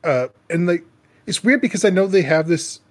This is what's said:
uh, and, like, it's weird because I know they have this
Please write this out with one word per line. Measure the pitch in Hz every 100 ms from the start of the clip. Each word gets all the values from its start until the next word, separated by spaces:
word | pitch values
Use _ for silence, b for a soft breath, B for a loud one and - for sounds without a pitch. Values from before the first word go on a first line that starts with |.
uh, | 165 131 123 _ _
and, | 170 175
like, | 170 - _ _ b -
it's | -
weird | 220 269
because | 240 - 208
I |
know | 185 196
they | 190
have | 139 160 160
this | 165 - - _